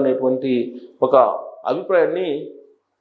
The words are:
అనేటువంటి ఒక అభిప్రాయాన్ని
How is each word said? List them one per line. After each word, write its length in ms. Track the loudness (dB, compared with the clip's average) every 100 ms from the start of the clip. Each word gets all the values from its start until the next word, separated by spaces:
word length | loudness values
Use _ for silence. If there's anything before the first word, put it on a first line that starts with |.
అనేటువంటి 520 | 4 0 0 0 0 -2 -2 -8 -18 -4 2
ఒక 100 | 4 4 0 -10 -8 -4
అభిప్రాయాన్ని 560 | -4 0 2 2 0 -4 -6 -8 -16 -20 _ _ _